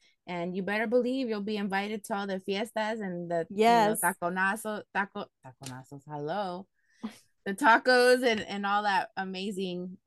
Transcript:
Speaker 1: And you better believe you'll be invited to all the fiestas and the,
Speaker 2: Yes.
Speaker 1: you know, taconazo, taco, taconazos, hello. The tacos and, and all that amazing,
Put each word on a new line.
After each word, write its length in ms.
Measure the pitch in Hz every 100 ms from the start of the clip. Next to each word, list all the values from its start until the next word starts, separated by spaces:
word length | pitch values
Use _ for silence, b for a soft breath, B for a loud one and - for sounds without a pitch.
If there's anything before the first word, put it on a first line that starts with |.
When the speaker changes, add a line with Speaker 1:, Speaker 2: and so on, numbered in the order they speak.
| _ _ -
Speaker 1:
And 260 | 175 175
you 80 | 185
better 240 | 185 214 226
believe 420 | 247 247 262 240
you'll 120 | 214
be 160 | 202 214
invited 480 | 202 190 202 202
to 100 | -
all 140 | 202 196
the 100 | 190
fiestas 600 | 190 196 226 214 214 226
and 280 | 196 175 170
the, 160 | 170 165
Speaker 2:
Yes. 500 | 202 226 233 214 226
Speaker 1:
you 80 | 175
know, 60 | - 175
taconazo, 520 | 185 190 214 214 208 -
taco, 320 | 190 202 202 175 _
taconazos, 580 | 131 - 131 127 131 143 147
hello. 600 | 147 147 190 190 175 190 _ B B 214 B B _
The 100 | 190
tacos 680 | 196 - 233 254 254 247 254
and, 160 | 247 214
and 220 | - 202
all 200 | 202 208
that 240 | 208 185 - -
amazing, 840 | 190 185 196 185 190 180 180 185